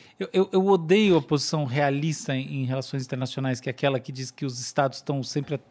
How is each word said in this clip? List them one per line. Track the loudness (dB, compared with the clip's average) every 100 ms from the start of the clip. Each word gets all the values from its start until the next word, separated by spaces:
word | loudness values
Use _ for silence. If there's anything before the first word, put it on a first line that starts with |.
| -16 _
eu, | -2
eu, | 0 2
eu | 2 4
odeio | 4 6 4 6 4
a |
posição | 4 0 0 -2 -2
realista | 2 2 2 -2 -2 -4
em, | -4 -4 -4
em | -2
relações | -2 -4 -6
internacionais, | -4 -4 -4 -4 -2 -2
que | -4
é |
aquela | -2 0 0
que | -4
diz | -10 -10
que | -6 -6
os | -6
estados | -4 0 0 -2
estão | -4 -4
sempre | -4 -4 -4 -8 -10